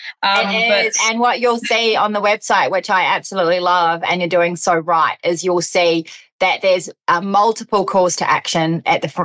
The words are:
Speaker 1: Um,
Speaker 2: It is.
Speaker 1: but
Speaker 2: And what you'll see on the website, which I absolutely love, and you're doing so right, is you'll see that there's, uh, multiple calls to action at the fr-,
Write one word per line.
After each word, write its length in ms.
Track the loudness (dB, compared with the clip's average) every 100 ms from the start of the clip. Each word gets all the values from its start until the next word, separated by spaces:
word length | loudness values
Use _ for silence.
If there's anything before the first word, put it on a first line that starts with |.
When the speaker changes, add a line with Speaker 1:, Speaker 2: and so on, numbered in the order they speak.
| -18 -6
Speaker 1:
Um, 280 | -2 0 0
Speaker 2:
It 380 | -2 0 0 0
is. 100 | -2
Speaker 1:
but 120 | -2
Speaker 2:
And 100 | 0
what 180 | 0 2
you'll 200 | 0 0
see 360 | -2 0 2 0
on 160 | 0
the 80 | 0
website, 520 | 0 0 0 0 2
which 180 | -2 0
I 140 | 0 0
absolutely 560 | -2 -2 -2 0 2
love, 420 | 2 2 2 0
and 160 | -2 -2
you're 80 | 0
doing 300 | 2 0 0
so 180 | 0 0
right, 420 | 0 0 0 0
is 220 | -4 -2 0
you'll 160 | -2
see 460 | 0 0 2 0 -4 -16 _ _
that 220 | -2 0
there's, 280 | 2 0 -2 -8 -2
uh, 140 | -2
multiple 640 | 2 2 2 0 -2 -2 2
calls 320 | 2 2 0
to 120 | -2
action 540 | -2 -2 -2 0 -2 -2
at 160 | -2
the 60 | -4
fr-, 160 | -6